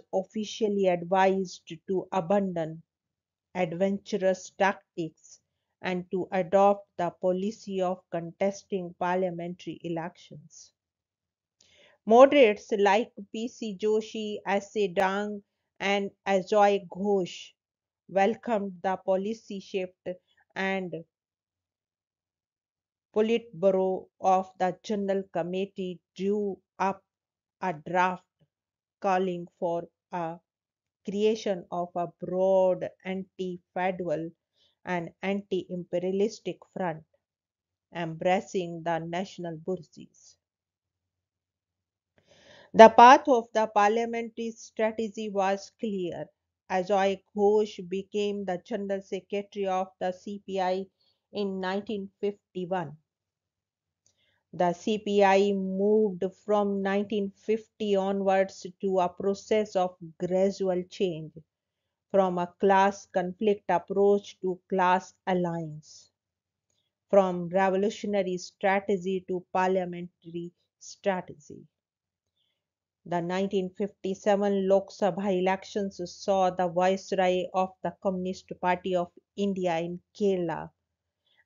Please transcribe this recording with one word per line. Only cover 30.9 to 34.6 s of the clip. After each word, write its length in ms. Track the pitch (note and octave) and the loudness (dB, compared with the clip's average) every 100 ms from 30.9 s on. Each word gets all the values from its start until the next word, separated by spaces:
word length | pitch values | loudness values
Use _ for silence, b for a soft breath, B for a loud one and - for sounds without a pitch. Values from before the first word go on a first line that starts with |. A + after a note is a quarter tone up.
| _ - | _ -8
creation 560 | G3 G#3+ A3 A3 F#3 - | 0 0 0 -4 -6 -6
of 180 | F3 F3 F3 | -8 -6 -6
a 120 | E3+ - | -6 -8
broad 680 | F3 F3+ F#3+ F#3+ F#3 F3 - - F#3+ | -6 0 2 4 4 0 -4 -10 -8
anti-federal 1200 | F#3+ F#3 - F#3 F3+ _ F#3 F#3 F3+ F3 D3+ E3 - _ _ | -8 -8 -10 -8 -10 _ -4 -4 -4 -4 -4 -6 -14 _ _